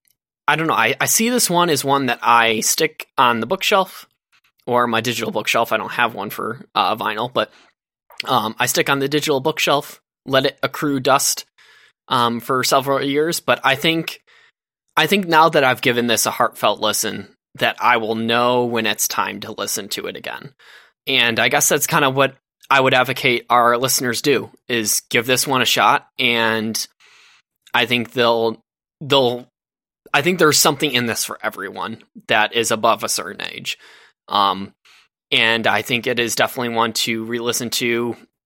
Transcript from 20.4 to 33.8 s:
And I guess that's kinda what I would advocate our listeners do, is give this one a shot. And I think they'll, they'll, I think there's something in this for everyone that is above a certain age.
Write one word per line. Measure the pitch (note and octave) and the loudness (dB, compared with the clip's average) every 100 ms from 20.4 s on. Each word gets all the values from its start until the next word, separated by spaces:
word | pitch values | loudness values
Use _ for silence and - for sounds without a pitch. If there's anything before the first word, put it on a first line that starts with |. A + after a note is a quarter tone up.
| - _ - - _ _ - | -16 _ -20 -20 _ _ -2
And | C3 A#2 A2 | 2 2 2
I | A#2+ | 2
guess | D3+ - | 2 0
that's | D#3 - | 0 0
kinda | D#3+ C3+ | 0 2
what | C3+ C3+ - _ _ - | 2 0 -2 _ _ 0
I | C3+ | 2
would | C3 | 4
advocate | C3 B2+ B2+ C3 A#2+ - | 2 0 0 0 0 2
our | A#2+ A#2+ A#2+ | 4 4 2
listeners | C3 - B2+ A2+ | 0 -2 -2 -2
do, | D3 A#2 - - - | 0 0 -2 -14 -6
is | A#2+ G#2 - - | -2 -2 -4 -2
give | A#2+ A#2 | -2 0
this | B2 D3 | 0 0
one | B2+ | 0
a | A#2 | 0
shot. | B2+ G#2 C#3+ - - | 2 4 2 -2 -4
And | B2+ A#2 A2+ A2+ A2 G#2+ - _ _ _ _ _ _ _ _ | 0 2 0 0 -2 -6 -10 _ _ _ _ _ _ _ _
I | B2 A#2 | 0 0
think | B2 A2+ | 0 -2
they'll, | B2+ A#2 A#2 A2+ A2+ _ _ _ - | 0 2 2 0 -4 _ _ _ -12
they'll, | C#3 C#3 B2 B2 B2+ _ _ _ _ _ - | 0 2 2 0 -10 _ _ _ _ _ -4
I | D3 | -2
think | E3+ F3+ | 0 2
there's | D#3 - | 4 4
something | E3+ C#3+ D3+ | 2 0 0
in | B2 A#2+ | 0 -2
this | G#2 | -4
for | - - | -6 -8
everyone | G#2+ - G2 G2 F#2 A2 _ - - | -8 -8 -12 -10 -10 -12 _ -12 -2
that | A2 G#2+ | 0 2
is | A#2 A2 | 0 -2
above | A2 A2+ G#2 | 0 2 0
a | A2 | -2
certain | - F#2+ - | -6 -8 -10
age. | G1+ F#2 F2+ - | -12 -10 -12 -12